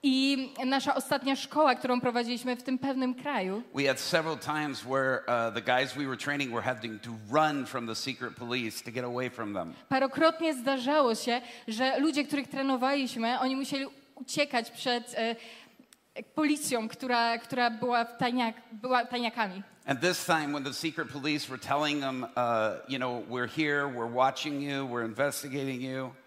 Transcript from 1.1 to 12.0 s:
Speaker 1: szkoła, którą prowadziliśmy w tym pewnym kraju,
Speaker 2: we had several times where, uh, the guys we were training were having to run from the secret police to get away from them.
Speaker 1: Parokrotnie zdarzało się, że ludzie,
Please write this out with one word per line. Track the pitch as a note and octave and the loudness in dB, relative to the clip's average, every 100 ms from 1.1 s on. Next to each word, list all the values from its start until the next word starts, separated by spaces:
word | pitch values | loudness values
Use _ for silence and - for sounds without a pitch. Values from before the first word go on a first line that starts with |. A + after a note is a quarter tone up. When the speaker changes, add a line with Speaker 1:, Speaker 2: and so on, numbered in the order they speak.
| C#4+ C4 C4+ | 0 2 -2
Speaker 1:
szkoła, | - C#4+ D#4 B3 | -2 4 6 6
którą | B3 B3 | 2 2
prowadziliśmy | B3 A#3+ A#3 A#3+ B3 B3 | 2 0 -2 -2 -2 -4
w | |
tym | B3 B3+ | -2 -2
pewnym | C4+ C4 B3+ B3+ | 0 0 -2 -2
kraju, | C#4+ C4 F#3 G3 A#3+ C#3 | -2 -2 -2 -4 -6 0
Speaker 2:
we | C#3 | 2
had | C3 | 2
several | - E3+ D#3+ D3 | 2 2 2 -4
times | D3+ D3+ D3+ B2+ | -2 -2 -2 -6
where, | A#2+ C3 C3 B2+ - | -2 0 2 0 2
uh, | A#2+ A#2 | 2 2
the | A2+ | -2
guys | A2 B2 C3+ | 2 2 2
we | C3+ C#3 | -2 -4
were | B2+ | -4
training | - C#3+ C3+ | -2 -2 -2
were | A#2 | -2
having | A#2+ B2 A2+ G#2+ | -2 -2 -6 -10
to | A#2+ A2+ G#2 | -10 -12 2
run | C#3 D#3 C#3+ A#2+ | 4 4 2 -4
from | C3+ A#2 | -6 -4
the | A2+ | -6
secret | - B2 B2 - | -6 -6 -8 -8
police | B2 B2 A2+ - | -4 -2 -2 -6
to | - | -8
get | A#2 | -6
away | B2 B2 B2+ | -4 -4 -4
from | A#2 A2 | -4 -6
them. | G2+ E2+ E2 - | -4 -6 -10 -2
Speaker 1:
Parokrotnie | C4+ C4 - D#4+ E4 E4 | 0 0 4 4 4 -2
zdarzało | C4+ A#3+ C4+ B3 D4+ B3+ A3 | 0 -2 0 2 4 4 2
się, | - A#3+ A#3+ - - | 0 -2 -4 -14 -8
że | A3 C4 | 0 2
ludzie, | B3 | 4